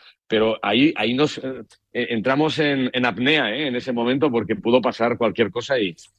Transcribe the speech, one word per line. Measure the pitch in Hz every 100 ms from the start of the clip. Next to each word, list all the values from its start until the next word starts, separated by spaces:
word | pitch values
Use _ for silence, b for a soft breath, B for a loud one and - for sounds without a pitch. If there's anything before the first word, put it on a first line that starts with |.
| b b -
Pero | 110 110 110
ahí, | 101 117 151 -
ahí | 110 127
nos, | 147 -
eh, | 131 - - _ _
entramos | 123 120 117 127 139 156 135
en, | 147 135 127
en | 127 123
apnea, | 95 131 156 110
¿eh? | 127 147
En | 123
ese | 131
momento, | 117 120 135 156
porque | 117 98 107
pudo | 117 123
pasar | 120 - 120 117
cualquier | 113 104 101
cosa | 120 113 131
y, | 95 80 -